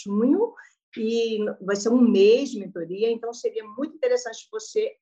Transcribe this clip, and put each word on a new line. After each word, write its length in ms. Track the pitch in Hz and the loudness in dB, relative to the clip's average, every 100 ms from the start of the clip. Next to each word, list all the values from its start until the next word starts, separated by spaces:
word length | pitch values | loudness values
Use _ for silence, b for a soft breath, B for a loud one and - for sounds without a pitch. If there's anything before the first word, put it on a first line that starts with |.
junho, 500 | 202 202 254 370 466 B B B _ 233 | -6 0 2 2 0 B B B _ -6
e 420 | 220 233 233 214 208 - | -2 0 -2 -2 -4 -6
vai 160 | 190 202 | -4 -2
ser 140 | 226 | 2
um 100 | 247 | 4
mês 500 | 226 196 202 254 269 | 6 6 8 6 2
de 80 | 208 | -8
mentoria, 520 | 185 175 165 190 226 | -10 -10 -8 -2 -2
então 220 | 226 233 | -2 -6
seria 300 | 240 226 220 | -6 -6 -6
muito 320 | 220 220 302 | -10 -10 -10
interessante 540 | - 247 247 233 220 - | -4 -2 -2 -4 -14 -14
você 460 | 214 - 214 220 - | -14 -6 -4 -4 -4